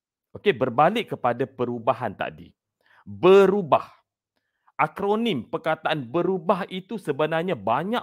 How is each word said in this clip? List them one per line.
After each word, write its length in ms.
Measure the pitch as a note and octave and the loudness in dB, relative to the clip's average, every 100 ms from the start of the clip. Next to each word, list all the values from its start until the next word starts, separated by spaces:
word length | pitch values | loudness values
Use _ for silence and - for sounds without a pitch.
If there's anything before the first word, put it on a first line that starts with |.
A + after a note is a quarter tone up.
| _ _ _ | _ _ _
Okey, 180 | - G3+ | -4 -2
berbalik 600 | C3+ B2+ A#2 D#3 A3+ - - | 0 0 4 2 2 -6 -2
kepada 320 | B2 A#2+ C3 | -2 -2 -4
perubahan 640 | - B2 A#2+ A#2+ A#2+ A#2+ | -4 -4 -4 -2 -2 -4
tadi. 400 | F#2+ - D#2 F2 _ _ _ _ _ - | -6 -8 -8 -20 _ _ _ _ _ -18
Berubah. 800 | G2+ F3 G3 F#3+ G3+ D#3+ B2 - - _ _ _ _ _ _ _ | 2 6 8 8 2 2 0 0 -20 _ _ _ _ _ _ _
Akronim 720 | - D3 - G3 G#3+ A#3 D3 G2 | -4 -4 -4 -2 -2 0 -2 -4
perkataan 640 | D#3+ D#3+ D#3 - D#3 A#2 | -6 -4 -4 -4 -4 -4
berubah 560 | D3+ F3 F#3+ E3 F#3+ F#3+ | -2 0 -2 -2 -2 -4
itu 320 | F#3 - A3+ | -10 -10 -10
sebenarnya 560 | - C3+ D3+ D#3+ F3+ | -6 -2 -2 -2 -4
banyak 480 | C#3+ G2 B2 F#3 A#3+ | -4 -2 -2 -2 -6